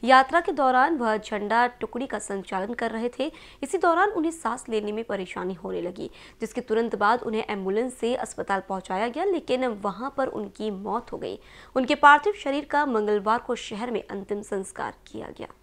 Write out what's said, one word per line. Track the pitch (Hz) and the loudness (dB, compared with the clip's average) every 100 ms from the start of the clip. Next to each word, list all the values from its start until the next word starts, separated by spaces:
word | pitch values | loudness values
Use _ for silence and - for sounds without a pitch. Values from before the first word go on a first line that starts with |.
यात्रा | 233 262 262 330 | 8 6 8 2
के | 349 | 0
दौरान | 302 269 254 277 330 | 2 4 4 4 2
वह | 233 214 | 0 -2
झंडा | 214 208 202 226 240 240 | -2 -6 0 2 2 0
टुकड़ी | 220 240 262 | -8 -6 -6
का | 208 | -6
संचालन | - 202 185 190 196 | -6 -8 -4 -6 -4
कर | 240 233 | -4 -4
रहे | 220 240 - | -2 -6 -4
थे। | 277 - - - | -6 -6 -20 -12
इसी | 269 381 | -4 2
दौरान | 349 330 403 | 4 4 4
उन्हें | 403 320 | 2 -2
सांस | - 226 233 - | -2 -6 -6 -2
लेने | 220 208 | -2 -2
में | 208 | -6
परेशानी | 226 202 185 - 180 | -4 -4 -4 -6 -6
होने | 180 196 185 | -6 -6 -6
लगी, | 175 185 - - - - | -6 -8 -12 -12 -20 -10
जिसके | 220 - | -8 -6
तुरंत | 240 220 233 214 | 0 0 0 2
बाद | 202 240 | 2 2
उन्हें | - 220 - | 0 -4 -2
एम्बुलेंस | 202 190 202 254 254 | -4 -2 0 -2 -2
से | 233 254 | -2 -2
अस्पताल | - - 190 196 190 | -4 -8 -2 -2 -2
पहुंचाया | 190 - 190 233 | -8 -4 -4 -2
गया, | 247 | -2
लेकिन | 381 339 - 254 254 214 | -2 -2 -2 0 0 -2
वहां | 202 190 262 | -6 -6 -8
पर | 277 262 | -4 -4
उनकी | - 202 - 214 | -4 -10 -6 -6
मौत | 190 202 214 - | -6 -4 -6 -6
हो | - | -10
गई। | - 202 - - - - | -8 -10 -14 -20 -4 -2
उनके | 262 294 | 2 8
पार्थिव | 294 285 403 403 | 10 10 6 -2
शरीर | - 277 285 | -2 -4 -2
का | 285 294 | 0 2
मंगलवार | 226 208 208 196 233 | 0 2 0 2 -2
को | - 240 | -2 -8
शहर | - 208 247 | -6 -8 -6
में | 220 - | -6 -6
अंतिम | 202 190 208 | -10 -6 -8
संस्कार | 208 202 185 - - - - | -6 -8 -8 -8 -8 -10 -16
किया | - - - | -14 -14 -14
गया। | - - | -16 -16